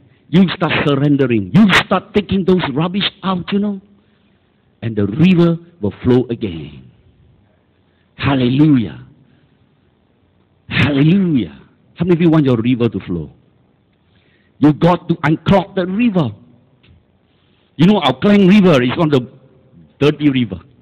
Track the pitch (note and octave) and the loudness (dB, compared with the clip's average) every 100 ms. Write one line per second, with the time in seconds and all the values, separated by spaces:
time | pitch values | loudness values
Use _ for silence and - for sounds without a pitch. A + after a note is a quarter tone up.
0 | _ _ _ F3+ F3+ - D#3 A#2 D3+ C3+ | _ _ _ 0 0 0 -4 -2 -2 0
1 | D3 C#3 C3 A2+ F#2 B2+ G#3+ F3 - F#3+ | 0 0 0 -2 0 2 4 2 0 -4
2 | - G#3 - F#3+ E3+ F#3 B2+ B2 F3 G3 | -2 -4 -2 -2 0 0 -2 -4 -4 -4
3 | E3+ - F#3 F3+ E3 G3+ G#3 G3 - _ | -8 -8 -6 -6 -4 -4 -4 -8 -14 _
4 | _ _ _ _ _ _ _ _ A2+ G#2+ | _ _ _ _ _ _ _ _ -8 -4
5 | G2+ G#2+ F3+ E3+ E3+ E3 - - G2+ - | -2 2 2 4 2 0 -8 -8 -8 -4
6 | B2 B2 A#2 A#2 G#2 D#2+ C#2+ C#2 C2 _ | 0 2 0 -6 -8 -10 -14 -18 -20 _
7 | _ _ _ _ _ _ _ _ _ _ | _ _ _ _ _ _ _ _ _ _
8 | _ - C#3 C#3 B2 C3 D#3 C3+ G2 - | _ -8 -4 0 0 2 2 2 -2 -10
9 | - _ _ _ _ _ _ _ _ _ | -20 _ _ _ _ _ _ _ _ _
10 | _ _ _ _ _ _ - - - C#3 | _ _ _ _ _ _ -10 -4 -2 0
11 | D#3 G3 F3+ C#3 E2+ - - _ _ - | 2 2 0 -2 -4 -10 -20 _ _ -6
12 | F3 E3 E3+ D#3+ C3+ A#2+ A#2 B2 A#2 G2 | -2 0 2 2 2 0 0 -2 -2 -4
13 | - F2 D#2 - _ _ _ _ _ _ | -8 -10 -10 -16 _ _ _ _ _ _
14 | _ _ _ _ _ - D3 B2+ E3 F3 | _ _ _ _ _ 0 0 2 0 0
15 | - E3+ D3 D#3+ - G3 - G3 F3+ G3 | -2 -4 -2 -2 0 0 0 -6 -6 -2
16 | B3 F3+ B2+ G#2 - _ _ _ _ _ | -2 0 -4 -6 -20 _ _ _ _ _
17 | _ _ _ _ _ _ _ - E3+ G#3 | _ _ _ _ _ _ _ 0 2 2
18 | C#3+ B2+ G#3 G3+ F#3 G#3+ F3+ C#3 B2+ A#2+ | 0 0 2 4 6 6 4 4 0 -2
19 | D#3+ C3+ A#2+ - _ _ _ - - - | 0 0 -2 -12 _ _ _ -20 -20 -2
20 | C#3 D3 D3 C3 A#2 F2+ - _ | -2 0 0 0 -4 -8 -16 _